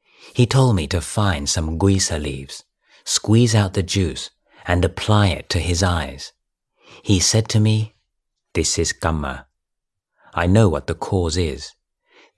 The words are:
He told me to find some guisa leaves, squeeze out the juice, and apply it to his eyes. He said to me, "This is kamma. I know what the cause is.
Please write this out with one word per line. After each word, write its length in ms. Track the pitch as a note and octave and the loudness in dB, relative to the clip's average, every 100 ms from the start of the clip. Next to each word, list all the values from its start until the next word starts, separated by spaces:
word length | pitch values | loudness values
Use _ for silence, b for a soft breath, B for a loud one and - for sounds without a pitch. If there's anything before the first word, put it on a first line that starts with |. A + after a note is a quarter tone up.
| B B B | B B B
He 120 | - A#2+ | -2 2
told 300 | C3+ C3 G2 | 4 2 2
me 100 | D2 | 0
to 120 | F2+ | -4
find 480 | - - G2+ D#2 D2 | -4 -2 -2 -2 -4
some 300 | - D#2+ D#2+ | -4 -4 0
guisa 440 | G2 G2 - D#2+ | 2 2 0 -4
leaves, 420 | D2+ C2+ C2+ - - _ b b | -6 -10 -12 -18 -20 _ b b
squeeze 500 | - - - A2+ A#2+ | -6 -4 2 4 4
out 200 | A2 G2 | 2 0
the 80 | G2 | -2
juice, 480 | E2 G2+ F2 C2 - - B B - | -2 -2 -2 -4 -12 -18 B B -2
and 180 | F2+ | 0
apply 440 | E2+ - - G#2 G2+ | 0 -2 0 4 4
it 200 | D#2 - | 0 -4
to 80 | F2 | -4
his 240 | E2 E2+ | -2 0
eyes. 500 | F#2 E2+ C#2 C2+ - - _ _ _ B B B | 0 0 -4 -10 -18 -20 _ _ _ B B B
He 160 | - F#2+ | 0 0
said 300 | - A2 A2 | 2 0 0
to 120 | A2 | 2
me, 360 | G#2+ G#2+ A2 _ _ _ _ _ _ | 2 2 -2 _ _ _ _ _ _
"This 260 | - D#2+ - | -4 -2 -2
is 140 | E2 | -2
kamma. 540 | - E2+ D#2 C#2+ C2 - _ _ _ _ _ _ b b | -2 -2 -2 -4 -10 -16 _ _ _ _ _ _ b b
I 140 | - E2+ | -2 4
know 220 | G2+ G#2+ | 4 4
what 180 | D2 - | 2 -4
the 80 | |
cause 420 | E2+ - G2 E2+ E2 | -8 -4 -2 0 -2
is. 360 | E2 C#2 - - _ _ b b b | -2 -6 -12 -20 _ _ b b b